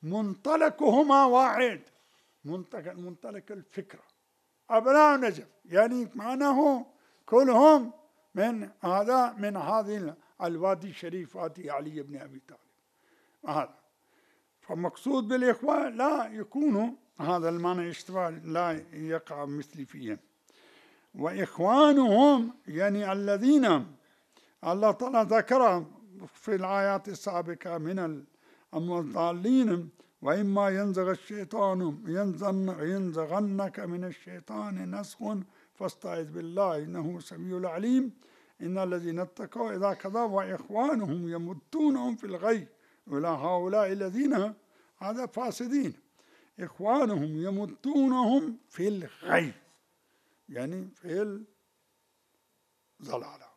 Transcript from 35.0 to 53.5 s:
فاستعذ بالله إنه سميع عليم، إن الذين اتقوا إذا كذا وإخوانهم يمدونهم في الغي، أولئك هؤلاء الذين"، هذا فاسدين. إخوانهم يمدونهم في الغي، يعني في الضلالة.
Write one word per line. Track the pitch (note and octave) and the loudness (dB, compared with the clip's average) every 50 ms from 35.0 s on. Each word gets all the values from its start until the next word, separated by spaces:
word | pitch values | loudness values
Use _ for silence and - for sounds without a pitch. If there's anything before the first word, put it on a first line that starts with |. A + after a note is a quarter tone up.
| G3+ - - _ A#3 G#3 G#3+ G3+ F#3+ _ _ _ _ _ _ | -10 -12 -12 _ -8 -6 -6 -6 -8 _ _ _ _ _ _
فاستعذ | _ G3 F#3 - _ - F#3+ F3 E3+ E3 D3+ | _ -10 -10 -10 _ -12 -10 -8 -8 -8 -8
بالله | D#3 F3 E3+ E3 E3+ F#3+ G3+ F#3+ E3 D3+ | -10 -12 -12 -8 -2 -2 0 0 0 -4
إنه | D3+ D#3+ F3 F3 D#3+ D#3 F3+ F3 | -6 -8 -8 -8 -6 -8 -8 -10
سميع | D#3 - F3+ E3 E3+ F#3 F#3 F3+ F#3 F3+ | -12 -16 -16 -12 -10 -8 -8 -6 -6 -6
عليم، | D#3+ E3+ G3+ A#3 B3+ C4 C4+ B3 F#3+ _ _ _ _ _ _ _ _ _ | -6 -4 -2 2 2 2 2 0 -6 _ _ _ _ _ _ _ _ _
إن | - E3+ F#3 F#3+ | -8 -6 -4 -4
الذين | F#3+ F#3 F3+ F3+ E3+ E3+ E3 E3+ | -2 -2 -4 -4 -6 -6 -6 -6
اتقوا | F#3 F#3 _ - A3+ F#3 - A3+ A#3 A3+ G#3 | -6 -8 _ -14 -16 -14 -8 -6 -6 -6 -4
إذا | F#3 F#3+ G3+ F#3+ | -2 -2 -2 -2
كذا | F3+ - G3 G3 A3+ | -4 -8 -6 -4 -2
وإخوانهم | A#3+ A3+ G3 G3 F#3+ F#3+ F#3+ E3 - - G3+ G#3+ B3 C#4+ D#4 A#3 G#3 E3+ D3 F3 F3 E3+ | -2 0 -2 -2 -2 -4 -8 -10 -10 -6 -2 -2 0 0 0 0 -2 -2 -4 -4 -4 -6
يمدونهم | E3 E3+ E3+ E3+ F#3 D3+ _ _ - D#4+ D4+ D4+ C4+ C4 B3 B3 A#3 | -6 -6 -8 -8 -10 -12 _ _ -4 0 2 2 2 2 0 -4 -4
في | A3+ - | -6 -8
الغي، | G#3 F#3 E3+ F3 G#3+ A#3 A3 D#3 - _ _ _ _ _ _ _ - | -10 -8 -2 0 0 0 0 0 -8 _ _ _ _ _ _ _ -6
أولئك | C#3 C#3 D3+ E3+ E3 C#3+ | -4 -2 -2 -2 -2 -2
هؤلاء | C3+ E3 F#3 F3+ F3 F#3 G3 G#3+ G#3 F#3+ | -2 -2 -2 0 -2 0 2 2 2 2
الذين"، | G3 G3+ G3 F#3+ F3+ A#3 C#4 C#4+ C4 G#3+ G3 G#3+ A3 _ _ _ _ _ _ _ _ _ | 0 -4 -6 -6 -2 -2 0 0 0 0 0 -2 -6 _ _ _ _ _ _ _ _ _
هذا | F#3 G3 A3 A#3+ B3+ | -10 -8 -6 -6 -8
فاسدين. | A#3+ - - B3 A#3+ F#3+ - B3 A#3+ B3+ C#4+ C4 F3 - - _ _ _ _ _ _ _ _ _ _ _ - | -8 -6 -6 -6 -6 -6 -6 -6 -2 -2 0 0 -2 -6 -10 _ _ _ _ _ _ _ _ _ _ _ -14
إخوانهم | F#3 E3 - - F3+ G#3 A#3+ C#4+ D4 A3+ G#3 D#3+ C#3+ D#3 D#3 D#3 E3 | -14 -14 -12 -6 0 0 2 2 2 2 0 -2 -4 -4 -4 -6 -6
يمدونهم | F#3+ G3 G3 G#3 - - - - C4+ D4 D4 C4+ C4+ B3+ B3+ B3 A#3 B3 C#4 D#4 D#4 A3+ - _ _ | -4 -4 -4 -6 -8 -10 -8 -6 0 2 4 4 4 4 2 2 4 4 2 2 0 -8 -10 _ _
في | _ - F3 G3+ | _ -4 -2 -2
الغي، | G#3+ G3 E3+ - - - - E3+ D#3+ E3+ E3+ C#3 G#2 - _ _ _ _ _ _ _ _ _ _ _ _ _ _ _ _ _ _ | -2 -4 -6 -10 -14 -14 -4 0 2 2 2 0 -6 -12 _ _ _ _ _ _ _ _ _ _ _ _ _ _ _ _ _ _
يعني | - A#2+ B2+ C#3 F3 F#3 F#3 F#3+ - | -10 -8 -8 -6 -8 -10 -12 -14 -18
في | _ _ F3 E3 F#3 G#3+ G#3 G3+ G3+ A3 _ _ _ _ _ _ _ _ _ _ _ _ _ _ _ _ _ _ _ _ _ _ _ _ _ _ _ _ _ _ _ | _ _ -8 -6 -6 -6 -6 -8 -12 -16 _ _ _ _ _ _ _ _ _ _ _ _ _ _ _ _ _ _ _ _ _ _ _ _ _ _ _ _ _ _ _
الضلالة. | - C3+ - B2 A#2 - - - - - | -14 -10 -10 -8 -10 -10 -18 -20 -20 -20